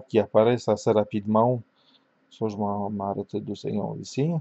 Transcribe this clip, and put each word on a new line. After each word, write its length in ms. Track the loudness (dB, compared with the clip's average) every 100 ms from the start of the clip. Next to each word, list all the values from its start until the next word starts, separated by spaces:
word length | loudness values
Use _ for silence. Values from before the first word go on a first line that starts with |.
| 4
qui 100 | 0
apparaît 400 | 4 4 4 4 0
assez 240 | 0 2
rapidement. 720 | 2 2 -2 0 2 4 0 -6 _ _ _ _ _ _
Ça, 180 | -6 -6
je 80 | -2
m'en, 340 | -4 -4 -4
m'arrête 460 | -6 -4 -6 -6 -8
deux 200 | -6 -8
secondes 440 | -6 -4 -4 -8
ici. 320 | -8 -2 -2 -2